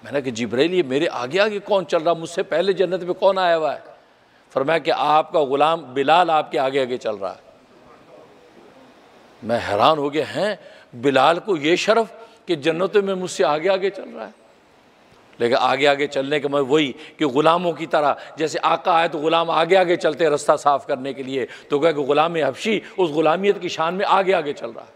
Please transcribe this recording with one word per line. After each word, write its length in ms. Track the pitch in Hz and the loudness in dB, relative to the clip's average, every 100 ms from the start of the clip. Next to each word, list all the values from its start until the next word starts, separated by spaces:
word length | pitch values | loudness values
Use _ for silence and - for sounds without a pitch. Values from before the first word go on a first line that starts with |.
मैंने 180 | 110 135 | -6 -6
कहा, 80 | 131 | -6
"जिब्राइल, 440 | 113 117 117 160 | -6 -4 0 0
ये 80 | 185 | 0
मेरे 240 | 143 131 165 | 0 -2 -2
आगे 320 | - 123 170 | -4 -6 0
आगे 200 | 220 202 | 0 -2
कौन 260 | - 202 | -2 -2
चल 140 | 180 175 | 0 -2
रहा, 160 | 160 | 0
मुझसे 280 | 165 160 - | -2 -4 -6
पहले 300 | - 160 190 | -4 -2 0
जन्नत 300 | 175 180 175 | 0 0 -2
में 120 | 175 | -6
कौन 240 | 175 190 190 | 0 2 2
आया 160 | 180 | 2
हुआ 180 | 165 151 | 2 0
है?" 120 | 123 - - _ _ _ _ _ | -6 -12 -20 _ _ _ _ _
फरमाया 260 | - 135 165 | -4 0 0
कि, 120 | 151 | 0
"आपका 540 | 151 143 151 156 175 | 0 2 2 2 0
ग़ुलाम 360 | 139 139 147 170 | 0 2 2 2
बिलाल 500 | 139 127 139 165 175 | -4 -4 4 4 4
आपके 280 | 156 151 160 | 2 0 -2
आगे 240 | 135 139 | 0 0
आगे 140 | 127 123 | -2 -2
चल 200 | 117 104 | -6 -6
रहा 160 | 95 | -8
है।" 80 | 92 - - _ - - - - - - - - - - - - - - - - - | -10 -20 -20 _ -20 -20 -20 -20 -20 -20 -20 -20 -20 -20 -20 -20 -20 -20 -20 -20 -16
मैं 160 | 110 117 | -4 -4
हैरान 380 | 92 101 127 156 | -2 2 2 2
हो 120 | 143 | 0
गया, 160 | 143 123 | -2 -4
"हैं, 320 | 113 202 196 - - - | -4 -4 -6 -14 -20 -20
बिलाल 440 | 123 127 131 135 175 | -4 0 4 4 2
को 180 | 214 175 | -2 -2
ये 200 | 143 175 | 0 0
शरफ 440 | - 220 220 - - - - | 2 0 0 -8 -20 -20 -6
कि 100 | 170 | -2
जन्नतों 460 | 139 160 185 202 | -2 -2 0 0
में 120 | 196 | 0
मुझसे 300 | 190 180 - | -4 -6 -2
आगे 240 | 175 151 170 | 0 0 0
आगे 220 | 190 190 | 0 -2
चल 120 | 196 | -6
रहा 220 | - 233 | -16 -14
है?" 100 | 214 - _ _ _ _ _ _ _ _ _ - | -16 -18 _ _ _ _ _ _ _ _ _ -4
लेकिन 160 | 117 127 | 0 2
आगे 300 | 123 135 143 | 2 4 4
आगे 200 | 139 143 | 4 0
चलने 340 | 135 135 147 | -4 -2 -2
का 80 | 139 | -2
मतलब 180 | 143 135 | -2 2
वही 280 | 151 160 - - - | 2 0 -4 -16 -4
कि 80 | 151 | 0
ग़ुलामों 460 | 127 156 170 180 | 2 4 2 0
की 140 | 156 160 | -4 -2
तरह, 300 | 165 147 120 - - | 0 2 0 -6 -4
जैसे 200 | 151 151 | -4 -2
आका 340 | 151 170 190 | 0 0 2
आए 160 | 165 170 | 2 2
तो 100 | 156 | -2
ग़ुलाम 320 | 156 165 165 | 0 0 0
आगे 260 | 156 165 190 | 0 4 4
आगे 200 | 175 175 | 4 2
चलते 280 | 170 135 | 0 2
हैं 60 | 160 | 0
रास्ता 260 | 147 - 151 | 0 2 2
साफ़ 300 | 147 139 - | 4 0 0
करने 280 | 139 135 | -6 -6
के 80 | 127 | -8
लिए, 240 | 127 135 113 - - | -6 -6 -6 -10 -4
तो 80 | 143 | 0
क्या 120 | 160 | 2
कि 100 | 147 | 0
ग़ुलाम 340 | 135 143 160 170 | 0 2 2 2
हबशी 460 | 139 123 208 202 - - | -2 -2 -2 -2 -4 -2
उस 120 | 277 | 0
ग़ुलामियत 480 | 147 151 170 202 196 | 2 2 4 2 0
की 100 | 175 | -2
शान 260 | - 160 | -4 -4
में 100 | 185 | -2
आगे 280 | 202 185 185 | 0 2 2
आगे 200 | 185 147 | 0 0
चल 160 | 139 120 | -8 -10
रहा 160 | 113 | -14
है। 80 | 120 | -20